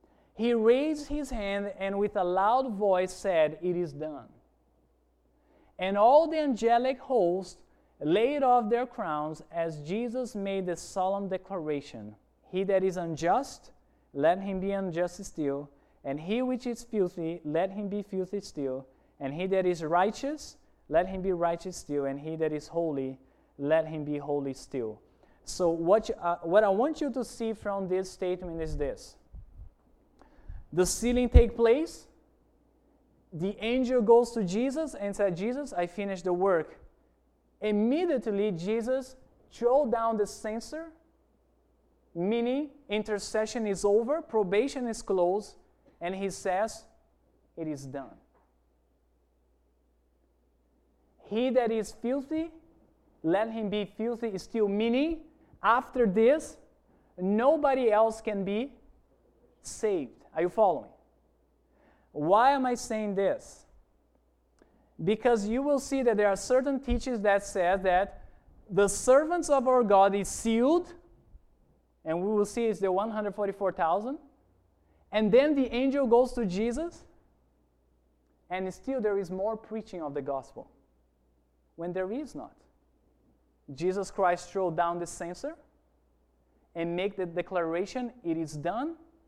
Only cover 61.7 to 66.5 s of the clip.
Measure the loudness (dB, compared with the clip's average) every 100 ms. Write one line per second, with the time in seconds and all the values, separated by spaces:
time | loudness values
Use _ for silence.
61.7 | _ _ _ _ -4 4 6 6 4 0
62.7 | -2 -4 -4 -2 0 0 0 -6 -20 _
63.7 | -20 _ _ _ _ _ _ _ _ _
64.7 | _ _ -4 0 2 2 2 2 0 2
65.7 | 0 0 0 2 4 2 0 2